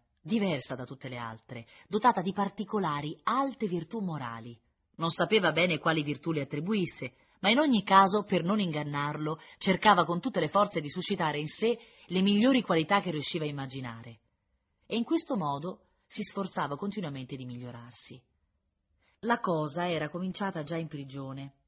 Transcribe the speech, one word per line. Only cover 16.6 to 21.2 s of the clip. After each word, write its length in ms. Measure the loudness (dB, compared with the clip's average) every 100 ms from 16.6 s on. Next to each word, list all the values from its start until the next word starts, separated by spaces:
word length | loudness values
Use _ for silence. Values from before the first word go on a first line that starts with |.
| -4 -4
continuamente 600 | -6 -6 -6 -6 -8 -10
di 80 | -10
migliorarsi. 760 | -10 -12 -14 -14 -14 -14 -14 _ _ _ _ _ _ _ _ _ _
La 200 | -2 0
cosa 500 | 2 0 0 -2 0
era 200 | 0 -2
cominciata 540 | -4 -6 -4 -4 -4
già 120 | -4 -4
in 140 | -6
prigione, 640 | -8 -10 -10